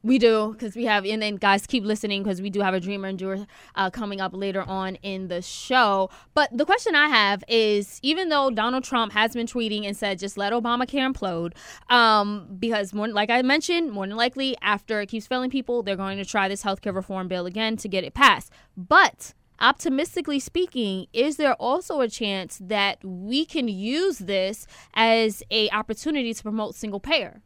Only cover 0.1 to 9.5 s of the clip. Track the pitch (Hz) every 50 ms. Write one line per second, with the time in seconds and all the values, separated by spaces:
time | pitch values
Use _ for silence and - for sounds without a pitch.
0.1 | 262 254 233 226 220 214 214 220 214 220 247 214 190 233 226 220 214 202 190 202
1.1 | 214 220 214 208 208 190 208 196 196 202 - - - 240 196 214 214 208 - 208
2.1 | 196 196 196 208 190 175 196 202 196 208 202 185 185 185 175 196 202 196 190 190
3.1 | 196 175 190 190 190 196 202 - - - - - - - 190 185 - 240 220 202
4.1 | 196 190 190 185 180 190 196 196 190 196 185 185 190 190 190 190 185 - - 196
5.1 | 190 190 190 175 175 175 185 - - - - - 254 254 233 208 196 196 190 190
6.1 | - - - _ - 302 285 - 233 240 302 349 392 403 - 453 320 294 294 302
7.1 | 262 220 208 196 202 190 - - 226 226 220 214 208 208 202 - - - - 269
8.1 | 320 359 370 320 302 285 269 269 226 214 214 240 254 262 254 - 269 233 226 208
9.1 | - 214 220 226 226 240 233 -